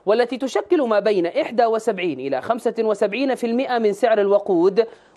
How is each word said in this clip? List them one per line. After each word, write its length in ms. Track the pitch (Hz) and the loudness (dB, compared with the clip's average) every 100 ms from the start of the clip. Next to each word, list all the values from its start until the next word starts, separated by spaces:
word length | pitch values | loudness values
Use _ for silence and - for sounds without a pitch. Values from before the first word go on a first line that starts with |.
| - | 0
والتي 300 | 226 240 254 | 2 0 -2
تشكل 460 | 269 403 403 349 | -4 -4 0 0
ما 180 | 247 208 | 2 2
بين 260 | 196 208 170 | 2 0 -2
إحدى 400 | - 214 233 233 | -2 -2 0 0
وسبعين 540 | 226 226 196 175 131 | 0 -2 -2 -2 -4
إلى 220 | 135 131 | -4 -4
خمسة 320 | - 233 233 226 | -2 -2 -2 -2
وسبعين 560 | 220 214 208 214 269 | -2 0 -2 0 -2
في 120 | 247 233 | -2 -2
المئة 320 | 233 269 247 | -2 -2 0
من 140 | 214 | 0
سعر 280 | 196 240 220 | 2 2 2
الوقود، 680 | 202 202 202 180 180 185 - - _ | 4 2 2 2 2 2 -2 -6 _